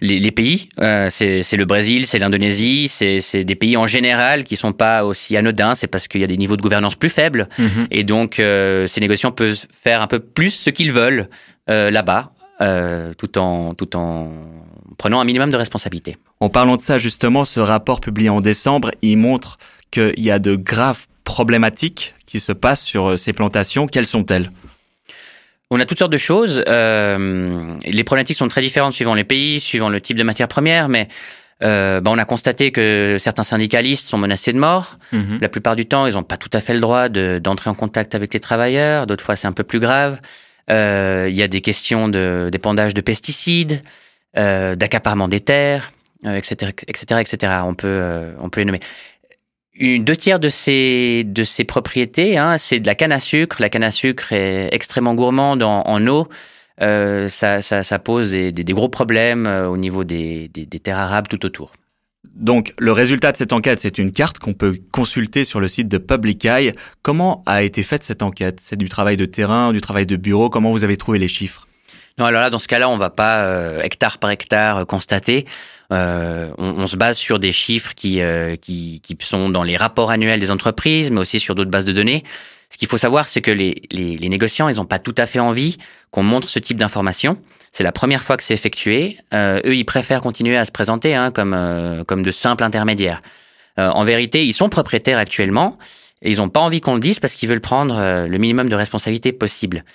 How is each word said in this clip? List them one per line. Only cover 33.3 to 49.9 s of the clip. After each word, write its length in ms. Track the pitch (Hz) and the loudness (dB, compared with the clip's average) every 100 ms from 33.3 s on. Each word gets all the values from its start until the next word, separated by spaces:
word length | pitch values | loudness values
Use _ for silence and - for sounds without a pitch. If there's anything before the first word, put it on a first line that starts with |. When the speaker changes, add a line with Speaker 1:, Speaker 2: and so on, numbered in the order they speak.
| 104 | -2
Speaker 1:
syndicalistes 600 | 104 110 107 120 127 139 | 0 0 0 0 0 0
sont 140 | - 107 | -2 -2
menacés 340 | 101 98 - | 0 0 0
de 60 | 123 | 2
mort. 400 | 151 180 180 - - | 2 2 -2 -14 -6
Speaker 2:
Mhm. 260 | 110 101 110 | -4 -2 -2
Speaker 1:
La 80 | 107 | -4
plupart 280 | 110 113 113 | -2 0 0
du 100 | 110 | 0
temps, 220 | 139 135 | 2 2
ils 60 | |
n'ont 100 | 98 | 0
pas 120 | 87 92 | -4 -8
tout 140 | - | -4
à 80 | 110 | -4
fait 140 | - | 0
le 60 | 120 | 0
droit 280 | 113 123 123 | 2 2 2
de, 300 | 101 92 90 | 0 0 0
d'entrer 300 | 87 98 113 | -2 -2 -4
en 40 | |
contact 420 | 104 107 113 104 107 | -4 -4 -4 -4 -4
avec 180 | 101 | -4
les 60 | 110 | -4
travailleurs. 680 | - 117 120 139 151 151 117 | -2 0 2 2 2 0 0
D'autres 180 | 101 | -2
fois, 120 | - 101 | -2 -2
c'est 100 | 101 | -2
un 60 | |
peu 100 | 92 | -4
plus 160 | - 117 | -2 0
grave. 420 | 117 135 143 135 - - - _ - | 2 2 2 -4 -14 -20 -20 _ 0
Euh, 560 | 110 104 98 95 95 95 | 2 4 2 2 0 0
il 60 | 95 | 0
y 60 | |
a 40 | 101 | 0
des 140 | 95 | 0
questions 480 | - 101 - 113 110 | 0 -2 0 0 2
de, 400 | 98 92 90 87 | 0 0 0 -2
d'épandage 420 | 87 107 104 104 | -2 0 2 2
de 80 | 101 | 0
pesticides, 840 | 98 110 - - - 170 160 147 - - - _ _ 110 | -2 -2 0 0 2 0 0 -4 -8 -20 -20 _ _ 0
euh, 380 | 101 95 95 | 2 2 0
d'accaparement 540 | 90 101 113 107 104 92 | 0 0 0 0 0 0
des 100 | 101 | 0
terres, 540 | - 143 143 143 - - _ _ 104 | 2 2 2 0 -4 -18 _ _ -8
euh, 80 | |
et 80 | 98 | -6
cetera, 300 | - 117 98 - - | -6 -6 -8 -8 -12
et 80 | - | -10
cetera, 260 | - 117 | -2 0
et 40 | 107 | 0
cetera. 380 | 110 98 92 | -2 0 0
On 100 | 90 | -2
peut, 120 | 90 98 | -4 -2
euh, 460 | 95 90 85 82 71 | -2 -2 -4 -8 -10
on 80 | 87 | -8
peut 120 | - | -4
les 40 | |
nommer. 160 | 101 92 - - - _ _ _ _ _ _ | -2 -2 -6 -20 -20 _ _ _ _ _ _
Une, 300 | - 127 | -2 0